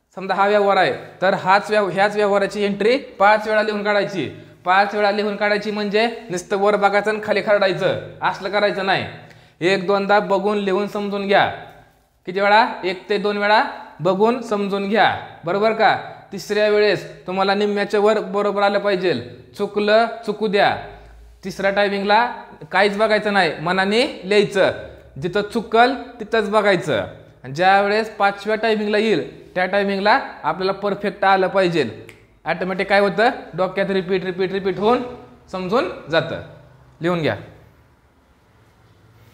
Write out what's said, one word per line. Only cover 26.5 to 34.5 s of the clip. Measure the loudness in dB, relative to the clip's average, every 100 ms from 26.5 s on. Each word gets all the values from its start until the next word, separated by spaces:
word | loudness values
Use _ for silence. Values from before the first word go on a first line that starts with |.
| 2 4 2 2 -2 -2 -8 -20 -20
आणि | -10
ज्या | 0 4 4
वेळेस | 4 0 -2 0
पाचव्या | 0 0 -2 0
टायमिंगला | 0 0 0 2
येईल | 2 2 -2 -10 -10
त्या | -4 0
टायमिंगला | 0 0 0 2 2 0 -6
आपल्याला | -4 -2 -2
perfect | -2 -4 -4 -4 -2 2
आलं | 4 2
पाहिजे. | 2 2 2 -2 -6 -18 -20 _ _ -6
Automatic | -4 -4 -4 2
काय | 2
होतं? | 4 4 2 0 -6
डोक्यात | -4 -2 -2 -2
repeat, | -2 0 -2 -2
repeat, | -4 -4